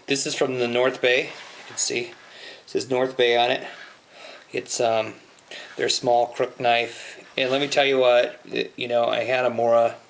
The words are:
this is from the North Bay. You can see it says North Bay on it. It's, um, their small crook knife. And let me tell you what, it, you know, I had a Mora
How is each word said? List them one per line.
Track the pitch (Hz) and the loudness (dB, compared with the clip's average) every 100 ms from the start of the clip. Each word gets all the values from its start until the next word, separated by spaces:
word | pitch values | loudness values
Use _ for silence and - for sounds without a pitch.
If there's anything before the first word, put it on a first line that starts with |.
| - | -4
this | 139 | -2
is | 151 - | -2 0
from | 135 127 | 0 0
the | 120 | 0
North | 120 127 127 | 2 2 2
Bay. | 123 127 - - - - | 2 2 0 -10 -18 -18
You | - | -12
can | - | -6
see | - 120 | -4 -4
it | 120 - - - - - - | -6 -14 -20 -20 -20 -20 -6
says | 131 123 | -4 -2
North | 127 131 131 | 0 0 2
Bay | 120 120 | 2 4
on | 120 | 2
it. | 139 - - - - _ - - - - | 0 -6 -16 -18 -20 _ -20 -20 -20 -8
It's, | 123 - - | -8 -6 0
um, | 117 113 110 - - - - - - - | 2 2 -2 -8 -20 -20 -20 -18 -14 -4
their | 120 | -2
small | - 131 120 117 | 0 2 2 2
crook | - 123 - | -2 -4 0
knife. | 120 117 117 - - - - - | 2 2 0 -8 -16 -18 -8 -4
And | 131 | 0
let | 135 | 0
me | 143 | 0
tell | 151 | 2
you | 139 135 | 2 4
what, | 123 120 - - | 6 4 2 -4
it, | - 120 - - | -8 -6 -6 -6
you | 123 | -2
know, | 120 117 | 0 2
I | 113 | 0
had | 113 127 | 0 0
a | 123 | 0
Mora | 113 117 117 117 - | 0 4 4 4 -2